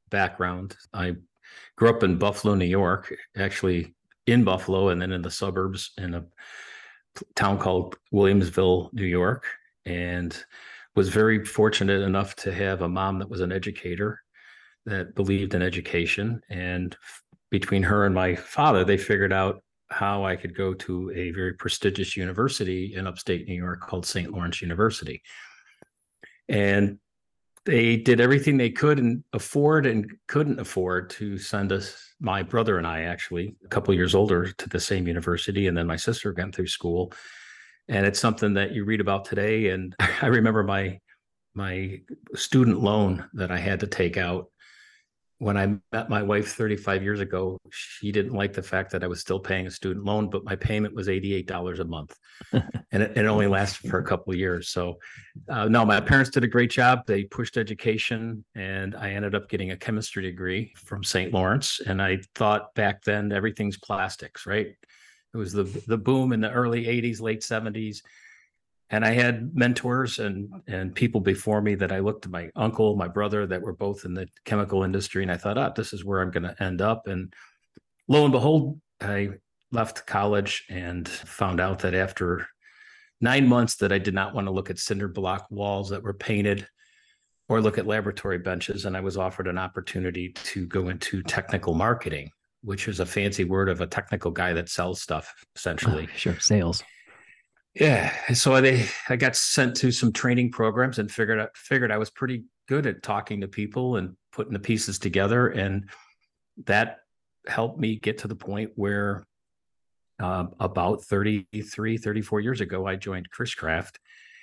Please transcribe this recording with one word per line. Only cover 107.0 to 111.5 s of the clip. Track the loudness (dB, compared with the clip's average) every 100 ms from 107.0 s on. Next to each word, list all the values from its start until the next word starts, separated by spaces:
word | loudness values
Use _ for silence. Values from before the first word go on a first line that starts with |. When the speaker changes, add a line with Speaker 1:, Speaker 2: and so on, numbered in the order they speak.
| _ _ _ _ -8
Speaker 1:
helped | -4 -2 -2
me | -2 -2
get | -4 -4
to | -6
the | -10
point | -8 -6 -6
where, | -4 -2 -2 -2 -4 -10 _ _ _ _ _ _ _ _ -8
uh, | -4 -2 -4 -4
about | -2 0 0 0
thirty-three, | -2 0 0 0 -4